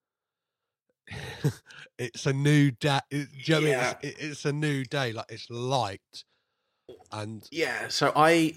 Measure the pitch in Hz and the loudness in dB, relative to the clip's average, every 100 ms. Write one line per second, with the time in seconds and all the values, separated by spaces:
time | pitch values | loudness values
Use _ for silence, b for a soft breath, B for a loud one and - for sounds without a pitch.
0 | _ _ _ _ _ _ _ _ _ _ | _ _ _ _ _ _ _ _ _ _
1 | - - - - 147 - B B B - | -16 -14 -12 -2 -2 -2 B B B -10
2 | 120 - 143 135 147 147 143 120 147 139 | -10 -4 -2 2 4 6 6 2 0 0
3 | - 143 143 135 131 156 151 131 123 - | -2 -8 -8 -8 0 2 2 2 0 -4
4 | 147 - 151 143 151 147 151 139 127 147 | -10 -8 -10 -6 -4 -2 -2 -2 -4 -4
5 | 123 110 - 110 - 120 127 135 104 98 | -4 -6 -10 -14 -12 -8 -2 0 -2 -6
6 | _ - - _ _ _ _ _ - 120 | _ -20 -20 _ _ _ _ _ -20 -20
7 | - 107 107 110 - 156 143 113 - - | -12 -8 -8 -10 -10 -4 -4 -4 -4 0
8 | 143 143 156 165 160 | 2 6 6 6 4